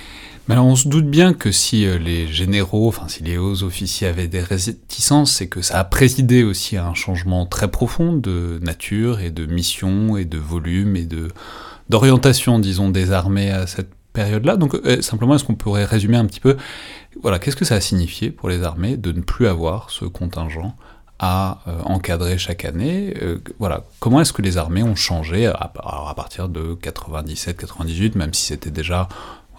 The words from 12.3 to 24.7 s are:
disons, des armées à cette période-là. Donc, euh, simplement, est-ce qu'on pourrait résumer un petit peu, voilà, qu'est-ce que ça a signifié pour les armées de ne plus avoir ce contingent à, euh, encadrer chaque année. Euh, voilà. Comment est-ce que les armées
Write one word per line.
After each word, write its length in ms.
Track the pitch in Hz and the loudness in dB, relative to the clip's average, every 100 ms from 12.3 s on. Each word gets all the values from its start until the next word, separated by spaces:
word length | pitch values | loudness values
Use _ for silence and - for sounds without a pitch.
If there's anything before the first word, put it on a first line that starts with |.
| 156 - 117 | 4 4 2
disons, 320 | 98 92 98 | 2 2 2
des 220 | 92 92 | 2 2
armées 380 | 95 90 98 101 | 2 2 0 0
à 160 | 98 92 | 0 -2
cette 220 | - 95 - _ | -6 -10 -12 _
période-là. 440 | - 104 107 127 208 | -4 -2 0 2 2
Donc, 180 | 156 | 2
euh, 260 | - - 123 | 2 2 2
simplement, 340 | - 110 117 | 0 0 4
est-ce 100 | 147 | 4
qu'on 100 | - | 2
pourrait 320 | 110 - 101 101 | -2 0 0 2
résumer 320 | 110 101 120 | 2 4 4
un 80 | 107 | 2
petit 140 | - | 2
peu, 180 | 131 135 - - - - - - | 2 2 -2 -14 -16 -18 -20 -6
voilà, 160 | - 92 | -2 0
qu'est-ce 180 | 143 139 | -2 -2
que 80 | |
ça 120 | 175 107 | 0 2
a 40 | |
signifié 500 | - 95 82 - 113 | 2 0 0 -2 -6
pour 200 | - 90 | -6 -4
les 120 | 90 | -2
armées 360 | 87 80 95 139 | -2 -2 -4 -2
de 140 | 95 | -4
ne 100 | 82 | -2
plus 240 | 90 - 117 | -2 2 2
avoir 420 | 87 82 98 - | 2 -2 -4 -6
ce 160 | - | -8
contingent 680 | 92 - 90 85 80 80 90 - - - _ - | -8 -6 -6 -6 -8 -8 -10 -12 -18 -20 _ -6
à, 440 | 95 92 95 95 - | -2 0 -2 -4 -8
euh, 140 | 82 | -8
encadrer 540 | - 90 87 85 87 90 | -4 -4 -2 -2 -2 -2
chaque 260 | - 85 | -4 -6
année. 500 | - 80 127 180 202 - | -6 -4 -2 -2 -4 -6
Euh, 160 | 92 85 - - | -6 -6 -8 -6
voilà. 260 | 98 82 - - | -4 -4 -8 -4
Comment 200 | 120 131 | 4 4
est-ce 120 | 160 | 4
que 100 | - | 2
les 160 | 98 90 | 0 0
armées 240 | 80 | 0